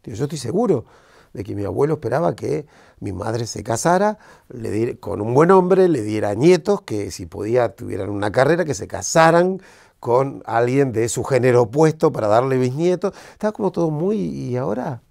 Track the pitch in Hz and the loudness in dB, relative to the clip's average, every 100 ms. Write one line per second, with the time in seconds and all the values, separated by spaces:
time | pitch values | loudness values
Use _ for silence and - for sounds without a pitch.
0 | - 107 143 156 120 190 233 139 - _ | -12 -8 -6 -6 -4 -2 0 0 -4 _
1 | _ _ _ - 101 101 98 95 147 151 | _ _ _ -12 -10 -6 -4 0 0 0
2 | 113 131 170 117 113 151 143 _ - _ | -2 -2 -2 -4 -4 -6 -8 _ -20 _
3 | 101 92 107 113 113 104 98 113 165 180 | -10 -6 -6 -6 -6 -10 -6 -2 2 2
4 | 208 208 - - _ 120 110 101 120 - | 0 -2 -16 -20 _ -10 -6 -2 -2 -4
5 | - 95 107 127 170 190 180 185 185 143 | -8 -6 0 2 6 6 4 4 4 2
6 | 104 107 101 101 156 180 180 202 - 107 | -2 -2 -2 4 4 4 2 -2 -2 -6
7 | 101 - 90 95 101 123 117 - 101 101 | -6 -10 -12 -8 0 0 0 -4 -10 -6
8 | 98 101 104 104 135 170 160 131 87 92 | -6 -4 -2 2 2 2 -2 -6 -8 -8
9 | - 165 165 170 185 190 - - _ _ | -2 4 6 6 2 -2 -12 -20 _ _
10 | 120 120 135 117 - 113 123 135 135 113 | 0 0 0 -6 -4 0 2 2 2 0
11 | 117 - 113 131 123 120 117 135 160 156 | -2 -4 -2 2 4 4 4 2 2 4
12 | 160 - 107 110 131 131 127 135 175 180 | 0 2 4 4 4 0 0 0 0 0
13 | 196 - - - 208 214 196 175 165 151 | -4 -6 -20 -6 -6 -2 -4 0 -2 0
14 | 180 214 170 139 131 123 143 233 208 123 | -2 -2 -4 -6 -6 -4 -4 -4 -6 -10
15 | _ | _